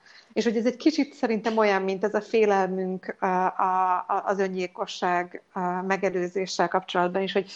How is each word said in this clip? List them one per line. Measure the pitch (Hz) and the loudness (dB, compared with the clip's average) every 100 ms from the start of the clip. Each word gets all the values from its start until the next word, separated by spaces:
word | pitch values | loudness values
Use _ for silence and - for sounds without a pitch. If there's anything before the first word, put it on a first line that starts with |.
| - - _ | -20 -20 _
És | - | -2
hogy | 214 220 | 0 0
ez | 226 | 0
egy | 240 | 2
kicsit | 311 285 277 | 0 2 -2
szerintem | - 233 220 233 220 | -2 -2 0 0 2
olyan, | 214 190 | 4 4
mint | 190 190 | 0 -2
ez | 208 | -2
a | 214 | -2
félelmünk, | 208 226 214 196 185 185 185 185 - - | 0 2 4 4 2 -2 -4 -6 -8 -4
ö, | 196 | 0
a, | 185 185 - 190 185 185 180 - | 2 0 0 0 2 2 0 0
a, | 196 190 | -2 0
az | 196 | 0
öngyilkosság, | 190 185 180 - 196 - 180 175 180 - _ 196 | 0 -2 -6 -6 -8 -2 0 0 -2 -8 _ -6
ö, | 180 180 190 | -4 -2 -2
megelőzéssel | 190 190 180 175 190 185 - 175 | 0 0 -2 -4 -4 -4 0 2
kapcsolatban | 185 - 185 180 185 | 0 0 0 0 0
is, | 190 | 0
hogy | 196 190 | -2 -4